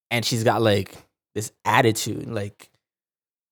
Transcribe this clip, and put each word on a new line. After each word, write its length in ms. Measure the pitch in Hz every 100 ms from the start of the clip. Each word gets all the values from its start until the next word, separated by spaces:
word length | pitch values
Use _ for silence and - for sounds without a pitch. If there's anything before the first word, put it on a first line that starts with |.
| _
and 140 | 120
she's 200 | - 120
got, 180 | 113 110
like, 320 | 113 101 95 - - _ _
this 180 | 104 110 -
attitude, 640 | - 113 120 107 - 104 -
like, 400 | 107 101 - - _ _ _ _ _ _ _ _